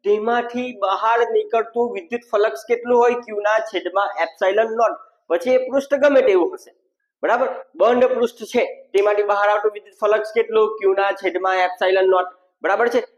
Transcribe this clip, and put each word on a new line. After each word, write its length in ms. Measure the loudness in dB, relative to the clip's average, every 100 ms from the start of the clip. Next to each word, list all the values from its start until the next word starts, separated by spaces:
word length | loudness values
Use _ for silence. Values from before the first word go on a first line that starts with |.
તેમાંથી 720 | 0 0 0 -2 -2 -8 -8 -4
બહાર 400 | -2 0 0 2 2
નીકળતું 600 | 0 0 -2 -2 -2 -2
વિદ્યુત 300 | -4 -8 -10 _
ફ્લક્સ 320 | 0 0 -2 -4
કેટલું 300 | -4 2 4
હોય? 220 | 4 0 -6
ક્યુ 140 | -4
ના 200 | 0 0
છેદમાં 500 | -2 -6 -4 -2 -4 -4
એપ્સિલોન 520 | -6 -2 0 2 0
નોટ. 220 | 0 0 -2 -18 _ _
પછી 220 | -2 2
એ 60 | 0
પૃષ્ઠ 380 | 2 -4 -2 2
ગમે 260 | 4 4
તેવું 320 | 4 2 0
હશે. 180 | -4 -18 _ _ _ _ _
બરાબર? 240 | -2 -2 -2 -6 -16 0
બંધ 300 | 2 4 2
પૃષ્ઠ 400 | 2 -2 -4 -4
છે 180 | -2 -2 -6 -2
તેમાંથી 300 | 0 2 0
બહાર 260 | 0 0 2
આવતું 220 | 2 -2
વિદ્યુત 280 | -6 -20 _
ફ્લક્સ 320 | 0 0 0 -2
કેટલું? 380 | 0 2 0 0
ક્યુ 160 | 0
ના 180 | 2 0
છેદમાં 460 | -2 -4 -2 -2 0
એપ્સિલોન 520 | -2 0 0 2 4
નોટ. 240 | 2 0 -10 _ _
બરાબર 260 | -2 0 0
છે? 160 | 0 -4